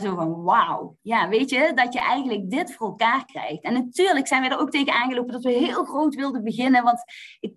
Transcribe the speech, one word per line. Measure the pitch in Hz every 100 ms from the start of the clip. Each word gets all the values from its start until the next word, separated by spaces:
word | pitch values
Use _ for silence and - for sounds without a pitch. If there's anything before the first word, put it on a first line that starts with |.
zo | 202
van, | 180 160 170
"Wauw." | 175 226 170 143 - -
Ja, | 208 226 180
weet | 226 269
je, | 254 320
dat | 262 247
je | 254
eigenlijk | - 254 269 208 185
dit | 262 359
voor | - 214
elkaar | - 226 254
krijgt. | 254 - 117 156
En | -
natuurlijk | 247 247 - 381 294 269
zijn | 262
we | 262
er | 269
ook | 285
tegen | 294 277
aangelopen | 233 254 247 240
dat | 240
we | 247
heel | 240 320 -
groot | 254 269 311
wilden | 269 277 247
beginnen. | 214 202 254 254
Want | 247 240 - - - -
ik | 220